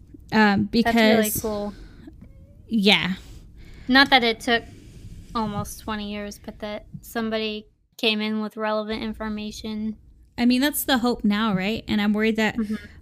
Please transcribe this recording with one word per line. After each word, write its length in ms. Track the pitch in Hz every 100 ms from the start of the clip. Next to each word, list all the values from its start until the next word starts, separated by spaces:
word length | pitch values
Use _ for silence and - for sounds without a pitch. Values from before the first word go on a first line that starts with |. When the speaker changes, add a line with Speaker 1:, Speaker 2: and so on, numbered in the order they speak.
| - - -
Speaker 1:
Um, 380 | 220 214 202 202
Speaker 2:
That's 240 | 233 233 233
really 280 | 220 220
Speaker 1:
because 180 | 214 -
Speaker 2:
cool. 320 | 226 208 208 - - - - - - - - - -
Speaker 1:
Yeah. 460 | 226 196 175 175 185 - - - - - - -
Speaker 2:
Not 240 | 262 269
that 120 | 269
it 160 | 233 226
took 240 | - 233 - - - - - - -
almost 460 | 233 214 202 208 -
twenty 320 | - 214 208
years, 280 | 208 202 202
but 160 | - -
that 260 | 208 208 - -
somebody 640 | - 233 220 220 220 214 214 _ _ -
came 240 | 226 214
in 200 | 214 214
with 160 | 214 214
relevant 440 | 214 214 214 220
information. 920 | 220 214 220 214 214 - 220 214 220 214 - - - -
Speaker 1:
I 80 | 240
mean, 160 | 254
that's 220 | 294 294
the 160 | - 262
hope 240 | 240 233
now, 300 | 214 208 220 190
right? 280 | 190 226 -
And 120 | 208
I'm 140 | 208
worried 220 | 208 220 220
that 220 | 214 233
Speaker 2:
Mm-hmm. 180 | 208 214 - -